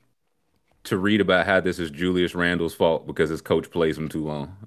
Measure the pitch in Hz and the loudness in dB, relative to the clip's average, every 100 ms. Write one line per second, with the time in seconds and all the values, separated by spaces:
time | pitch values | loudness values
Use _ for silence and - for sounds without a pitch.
0 | _ _ _ _ _ _ _ _ - 101 | _ _ _ _ _ _ _ _ -6 -2
1 | 98 107 90 92 85 95 90 87 82 73 | 2 4 4 4 4 2 2 -2 -6 -2
2 | 90 90 87 90 87 87 82 - 87 80 | 0 2 0 0 0 0 -2 0 2 2
3 | - - 78 78 - 82 78 87 80 76 | -2 -2 -2 -2 -2 -2 -2 -2 0 -2
4 | 78 82 76 73 71 - | -6 -6 -6 -6 -10 -14